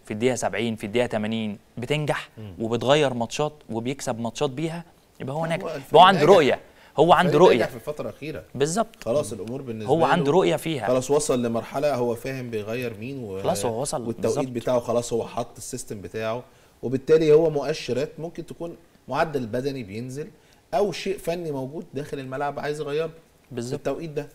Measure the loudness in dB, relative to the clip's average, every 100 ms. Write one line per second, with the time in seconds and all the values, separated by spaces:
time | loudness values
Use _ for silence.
0 | -10 0 0 0 -2 -2 -2 -4 -2 0
1 | 0 0 -2 -4 -6 -8 _ -8 -4 -2
2 | -2 -4 -6 -14 -14 -6 -2 0 4 4
3 | 4 0 -4 -4 -4 -6 -8 -6 -6 -6
4 | -6 -6 -6 -4 -4 -4 -8 -8 -14 _
5 | _ -12 -8 -6 -4 -4 -6 -10 4 8
6 | 8 8 8 8 6 2 -4 -20 -4 4
7 | 6 6 6 8 8 8 2 -4 -10 -10
8 | -10 -10 -12 -12 -8 -2 0 0 -4 -6
9 | -2 -2 -2 -8 -8 -10 -8 -6 0 2
10 | 4 2 4 4 4 0 -2 -2 0 0
11 | 2 0 2 0 0 -2 -4 -4 -2 0
12 | -2 -4 -6 -8 -8 -8 -6 -6 -6 -8
13 | -10 -10 -10 -6 -4 -2 -2 -4 -4 -4
14 | -6 -2 -2 -2 -2 -4 0 0 0 -2
15 | 0 -4 -4 -8 -10 -12 -12 -12 -10 -12
16 | -10 -6 -6 -6 -10 _ _ _ -4 -2
17 | 6 6 8 8 8 0 -2 -4 -4 -4
18 | -4 -6 -12 -10 -12 -10 -12 -12 _ _
19 | -6 -2 0 -2 -4 -4 -4 -8 -8 -10
20 | -10 -10 -14 -18 _ _ _ 0 0 -2
21 | -6 -6 -4 -4 -4 -6 -8 -10 -10 -10
22 | -8 -10 -8 -6 -4 -4 -6 -6 -4 -4
23 | -4 -8 _ _ -12 -8 -6 -4 -4 -6
24 | -6 -8 -10